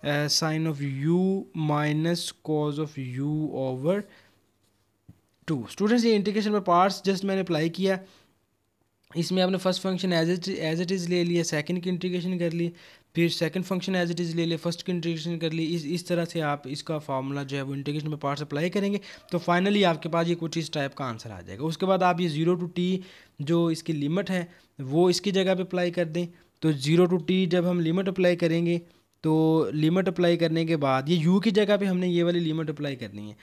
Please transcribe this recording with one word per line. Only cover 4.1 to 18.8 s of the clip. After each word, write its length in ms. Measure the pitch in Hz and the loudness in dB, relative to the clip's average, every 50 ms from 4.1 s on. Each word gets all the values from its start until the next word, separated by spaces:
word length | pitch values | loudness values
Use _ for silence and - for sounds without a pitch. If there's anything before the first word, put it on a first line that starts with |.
| - - _ _ _ _ _ _ _ _ _ _ _ _ _ _ _ _ _ - - _ _ _ _ _ _ - | -16 -20 _ _ _ _ _ _ _ _ _ _ _ _ _ _ _ _ _ -20 -20 _ _ _ _ _ _ -6
टू। 160 | 160 135 110 101 | -4 -4 -4 -8
स्टूडेंट्स 340 | - - 196 214 233 247 226 | -4 -2 2 2 4 4 4
ये 100 | 233 220 | 4 4
इंटीग्रेशन 380 | 208 190 208 202 214 202 214 208 | 4 2 0 -2 0 -2 0 0
पे 80 | 208 | -2
पार्ट्स 420 | 196 185 175 175 185 196 185 - - | 2 4 4 4 4 4 2 -2 -2
just 220 | 190 196 180 196 | -2 -2 0 0
मैंने 160 | 196 196 190 | -2 -2 -2
अप्लाई 280 | 185 185 170 151 156 165 | -2 -2 -2 0 0 -2
किया, 300 | 165 185 190 190 190 185 190 - - _ _ _ _ _ _ _ _ _ _ _ _ _ _ _ _ _ _ _ | -2 0 0 0 0 -2 -4 -14 -20 _ _ _ _ _ _ _ _ _ _ _ _ _ _ _ _ _ _ _
इसमें 320 | - 165 170 151 180 185 185 | -4 -4 -2 0 2 2 2
आपने 160 | 185 190 185 | 2 0 0
फर्स्ट 240 | 185 185 180 180 - | 0 0 -2 0 -2
फंक्शन 300 | 190 185 180 190 185 175 | -2 -2 -2 0 0 2
as 160 | 165 165 165 | 2 2 2
it, 200 | 180 185 170 190 190 - - | 0 -2 -2 -6 -6 -4 -2
as 160 | 156 160 165 | -2 -2 -2
it 120 | 180 170 196 | -2 -2 -4
is 160 | 185 175 170 | -4 -2 -2
ले 140 | 180 175 175 | 0 0 0
लिया, 180 | 175 175 170 165 | 2 2 0 0
सेकंड 380 | - - 151 147 - 180 180 | 0 -2 -4 -2 -2 -4 -4
की 100 | 170 185 | -2 -4
इंटीग्रेशन 480 | 185 170 180 185 175 180 165 185 185 175 | -4 -2 -4 -4 -4 -2 -2 -2 -2 -2
कर 140 | 175 170 160 | -2 -2 -2
ली, 180 | 170 170 170 170 - - - - - _ _ _ | -2 -2 -4 -4 -8 -20 -20 -20 -20 _ _ _
फिर 140 | 165 170 170 | 0 0 0
सेकंड 340 | 160 - 170 156 156 190 180 | 2 0 -4 -2 -2 -4 -4
फंक्शन 320 | - 196 180 180 - 190 | -4 -4 -4 -4 -2 -2
as 160 | 185 175 170 175 | 0 0 -2 -2
it 80 | 170 | -4
is 140 | 180 170 160 | -4 -4 -2
ले 120 | 170 170 | -2 0
लिया, 100 | 165 170 156 | 0 -2 -2
फर्स्ट 240 | - 175 170 170 - | -2 -4 -6 -4 -4
की 100 | - 180 | -4 -4
इंटीग्रेशन 440 | 175 160 170 165 160 151 170 170 165 | -2 -2 -4 -4 -4 -4 -6 -6 -2
कर 140 | 160 160 156 | -2 -2 -2
ली। 120 | 165 160 | -2 -2
इस, 180 | 156 170 170 151 | -2 -2 -4 -4
इस 200 | 143 170 170 175 - | -4 -4 -6 -2 -2
तरह 160 | 180 170 170 | -2 -2 -2
से 160 | 165 - 170 156 | -2 -4 -2 -2
आप 200 | 147 147 143 - | -2 -2 -2 -4
इसका 320 | 131 139 143 - - 160 151 | -10 -10 -10 -6 -6 -6 -6
फार्मूला 440 | 151 - 139 131 131 135 139 143 143 | -4 -4 -4 -4 -4 -4 -4 -6 -6
जो 140 | 135 135 | -6 -6
है 60 | 143 135 | -6 -6
वो 120 | 135 139 | -6 -6
इंटीग्रेशन 360 | 139 135 143 147 151 151 156 | -6 -6 -4 -4 -4 -4 -6
पे 60 | 151 | -6
पार्ट्स 260 | 147 - 139 143 143 147 | -4 -4 -4 -4 -4 -6
अप्लाई 280 | 143 147 143 160 180 | -6 -4 -2 -2 0
करेंगे 300 | 175 202 | 0 0